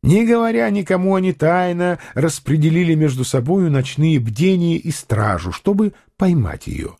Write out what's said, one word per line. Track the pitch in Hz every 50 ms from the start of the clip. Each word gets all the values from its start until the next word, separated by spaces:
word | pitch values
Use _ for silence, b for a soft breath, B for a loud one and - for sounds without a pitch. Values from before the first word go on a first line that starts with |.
| -
Не | 127 160 208 233
говоря | 226 233 233 233 226 226 233 233 220
никому, | 202 208 185 - 190 180 180 190 190
они | 190 185 185
тайно | 180 - 151 160 170 180 180 180 175 175 175 180 175 156 B B B
распределили | - 147 165 151 - _ - 143 160 151 160 160 170 180 165 160
между | 156 156 151 131 131 127
собою | - - 135 120 131 175 196 185 165
ночные | 147 135 131 131 - - 151 160 160 139
бдения | 117 113 107 110 160 190 190 180 175 170 165 165
и | - 165
стражу, | 151 - - _ 107 104 110 107 98 85 85 90
чтобы | 87 - _ - 202 196 214 208 b b b b b _
поймать | 190 190 175 160 113 82 - 71 - -
ее. | - 65 - - - _